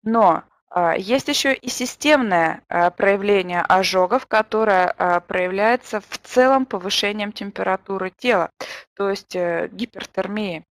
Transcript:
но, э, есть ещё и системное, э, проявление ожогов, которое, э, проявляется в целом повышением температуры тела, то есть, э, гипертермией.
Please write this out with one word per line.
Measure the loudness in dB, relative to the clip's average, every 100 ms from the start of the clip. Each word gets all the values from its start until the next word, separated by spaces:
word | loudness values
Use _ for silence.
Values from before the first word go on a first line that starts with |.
но, | 0 4 4 2 -6 _ _
э, | -2 0 0
есть | 0 -2 0
ещё | -2 -2
и | -2 -6
системное, | -8 -8 -4 2 2 4 2 0 -2 _
э, | 0 0
проявление | 2 2 2 2 0 2 -4
ожогов, | 2 2 4 2 2 0 0
которое, | -2 0 0 2 2 2 0
э, | 0 0 -2
проявляется | -4 -2 0 0 0 -4 -10
в | -10 -18
целом | -2 2 4 4
повышением | 0 -6 -4 -2 -2 -4 -8
температуры | -8 -12 -6 -2 -2 -4 -8 -8 _
тела, | 0 0 0 _ -16 -16 -20
то | _ -4
есть, | -4 -6
э, | -4 -4 -4 -6
гипертермией. | -8 -12 -10 -10 -8 -6 -6 -6 -8 -14